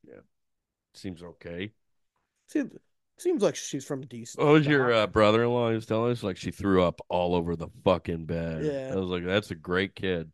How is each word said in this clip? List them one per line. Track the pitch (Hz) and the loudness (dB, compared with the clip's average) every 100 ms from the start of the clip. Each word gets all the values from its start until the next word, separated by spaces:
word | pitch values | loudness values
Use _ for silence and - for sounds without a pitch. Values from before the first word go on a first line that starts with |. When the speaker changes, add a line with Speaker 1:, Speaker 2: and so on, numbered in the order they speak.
| - | -20
Speaker 1:
Yeah. | 50 _ _ _ _ _ _ _ - | -20 _ _ _ _ _ _ _ -14
Seems | 101 87 | -12 -12
okay. | 87 - 87 85 104 _ _ _ _ _ _ _ _ | -16 -18 -14 -10 -10 _ _ _ _ _ _ _ _
Speaker 2:
Seems, | 311 269 - _ _ _ _ | -6 -6 -10 _ _ _ _
seems | 349 330 | -2 2
like | 196 - | 0 0
she's | - 147 131 | -8 -10 -8
from | 139 | -10
decent | 131 120 113 - | -10 -14 -16 -2
Speaker 1:
What | 147 | 4
was | 156 147 | 6 6
your, | 147 127 | 2 4
Speaker 2:
stock. | 113 104 | 2 2
Speaker 1:
uh, | |
brother-in-law? | 101 104 113 120 120 117 | 4 6 6 4 2 0
He | 113 | -2
was | 110 | -2
telling | 110 120 | 0 0
us, | 120 | -2
like, | 107 90 | -4 -6
she | - | -8
threw | - 101 95 | -4 2 4
up | 87 80 - | 4 0 -4
all | 90 90 87 | -2 2 0
over | 85 85 | 0 -6
the | 82 - | -8 -2
fucking | - 90 - 82 80 | 2 2 0 -8 -6
bed. | 85 82 82 151 | -6 -4 -4 -4
Speaker 2:
Yeah. | 139 131 | -6 -6
Speaker 1:
I | 95 | -6
was | 92 | -4
like, | 90 87 | -4 0
"That's | 98 107 | -2 -2
a | 85 | -12
great | 78 90 98 | -2 0 -2
kid." | - 95 90 82 | -4 -2 -2 -4